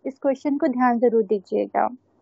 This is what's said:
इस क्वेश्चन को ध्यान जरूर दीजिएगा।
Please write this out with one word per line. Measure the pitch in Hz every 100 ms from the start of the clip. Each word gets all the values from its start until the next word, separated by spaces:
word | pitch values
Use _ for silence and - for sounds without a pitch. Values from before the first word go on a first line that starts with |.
| 269
इस | -
क्वेश्चन | 285 269 294 277
को | 320
ध्यान | 247 247 233
जरूर | 240 226
दीजिएगा। | 196 208 - 208 202 202 - 254 _ _